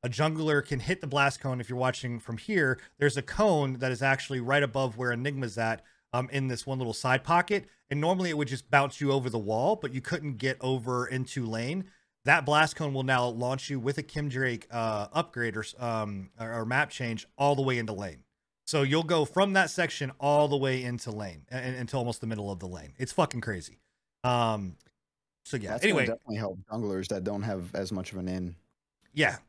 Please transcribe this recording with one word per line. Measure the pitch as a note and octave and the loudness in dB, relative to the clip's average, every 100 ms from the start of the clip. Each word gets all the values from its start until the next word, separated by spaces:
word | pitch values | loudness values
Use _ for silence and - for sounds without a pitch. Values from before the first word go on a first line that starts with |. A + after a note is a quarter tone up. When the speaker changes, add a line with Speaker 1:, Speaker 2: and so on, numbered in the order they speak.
Speaker 1:
a | B2+ | -6
jungler | A#2+ D#3 D#3 D#3 D3 C3+ | 0 0 2 2 2 2
can | C#3 | -4
hit | A2+ F3+ | -2 -4
the | D3+ | 0
blast | C#3 C#3 - | 4 4 2
cone. | C3+ B2+ | -4 -4
If | A#2 | -4
you're | B2 | 0
watching | B2+ B2+ B2+ A#2+ | 0 0 -6 -6
from | - A2+ | -6 -8
here, | - G3+ C#3 B2 - _ | 0 2 4 2 -4 _
there's | C#3+ C3 | 2 2
a | |
cone | - - G#3+ D#3+ C#3 B2+ | -6 2 4 4 2 0
that | C3 | -2
is | A#2+ | 0
actually | C3+ C3 - C3+ | 2 2 0 -4
right | A#2+ C#3+ | 2 2
above | C#3 C3+ C3 A2 | 4 0 -2 0
where | B2+ | -2
Enigma's | A#2 C3+ C3+ B2 G#2 | 0 -2 -2 -4 0
at, | A2+ A2+ _ _ _ | 0 -2 _ _ _
um, | B2 C3 | -4 -2
in | C#3 C3 | -2 -2
this | A#2+ - | -4 -4
one | C3 | -4
little | B2 | -4
side | A2 C3 C3 | -2 2 2
pocket. | - E3+ F3+ G3+ - _ _ | 4 2 4 -2 -2 _ _
And | C#3+ | 0
normally | D#3+ F#3 F3+ | 2 2 0
it | D3+ | 0
would | C#3+ | -2
just | B2+ - | -4 4
bounce | C#3+ C#3 - | 4 4 0
you | C#3+ | 2
over | C3+ B2+ | 2 2
the | A2+ | -2
wall, | G2+ A2 D3 A3 | 0 0 2 0
but | C#3+ | -2
you | C3 | -6
couldn't | - E3+ D3+ A2+ | -4 -4 -4 -4
get | C3 B2+ | -4 -2
over | B2+ C3 A#2 B2 B2 | 0 0 0 -2 -2
into | B2+ B2+ - A#2 | -4 -4 -4 -4
lane. | A2 A#2+ F3+ F#3 _ _ _ - | -2 -2 -4 -6 _ _ _ 4
That | D#3+ C#3+ | 4 6
blast | D3+ D#3 - | 6 6 2
cone | D3+ | -2
will | C3+ | -2
now | C3 C3 B2 | 2 2 2
launch | A#2 B2 C3+ - | 0 -2 -2 -4
you | C#3 | -4
with | A#2+ C#3+ | -2 -4
a | |
Kim | C#3 D3+ D3 | -6 -6 -4
Drake, | B2+ C3 B2 - | 0 -2 -2 -6
uh, | A#2 A2+ G#2+ G#2 | -2 -2 -2 -2
upgrade | D3+ D#3+ - A#2 G#2 | -2 -2 -2 -2 -2
or | |
s-, | G#2+ - | -8 -6
um, | A#2+ A2+ G#2+ G2+ F#2+ - | -4 -2 -2 -6 -10 -10
or, | A2+ | -6
or | A#2 A2+ | -4 0
map | B2+ D3 | 2 0
change | - B2 A2+ - - | -2 -4 -6 -10 0
all | C#3+ C#3 | 2 4
the | |
way | C3 B2 | 2 0
into | A2+ | -2
lane. | G2+ G2 D2 _ _ _ _ - | -6 -8 -10 _ _ _ _ -4
So | D#3 | 0
you'll | C#3 D3+ | 4 2
go | D#3+ E3+ D3 | 4 2 2
from | F#3 G3 | 2 4
that | F#3+ E3 | 4 2
section | - E3+ - C3+ - | 0 -2 -2 -8 -2
all | C#3+ D3 D3 | 4 6 4
the | C#3+ | 4
way | C3+ B2+ | 2 0
into | B2 A#2+ - | -2 -6 -6
lane, | G#2+ G2+ D#2+ C#2+ | -8 -8 -10 -10
a-, | B2+ | -8
and, | B2+ B2+ | -6 -6
into | A#2+ C3+ | -4 -2
almost | A#2+ A2+ | -2 -4
the | A2 | -4
middle | G#2+ G2+ | -4 -4
of | F#2+ | -6
the | F#2 | -8
lane. | F2+ D2+ - | -10 -14 -8
It's | B2+ | -4
fucking | - D#3 A#2+ | 0 0 0
crazy. | A2+ F#2+ - - _ _ _ _ | -6 -6 -8 -20 _ _ _ _
Um, | B2 B2 A#2 G#2+ G2 - _ _ _ _ _ _ - | 2 4 2 0 -4 -10 _ _ _ _ _ _ -8
so | C3 | -6
yeah, | G#2 | -4
Speaker 2:
That's | A#2 | 0
gonna | G3+ | 2
Speaker 1:
anyway. | E3+ B2 | 4 2
Speaker 2:
definitely | A2+ - G#2+ | -2 -6 -4
help | G#2 F#2 - | -4 -6 -8
junglers | A2 G#2+ F#2+ F#2 | -4 -2 -2 -2
that | G2+ | -2
don't | F#2 G#2 | -2 -2
have | A2 F#2+ F2 | -4 -4 -6
as | - F#2 | -6 -4
much | G2+ F#2 | -4 -6
of | F#2+ | -6
an | F2+ | -4
in. | F#2 F2 E2+ _ _ _ _ _ | -4 -6 -10 _ _ _ _ _
Speaker 1:
Yeah. | D3 C3+ - | 0 0 0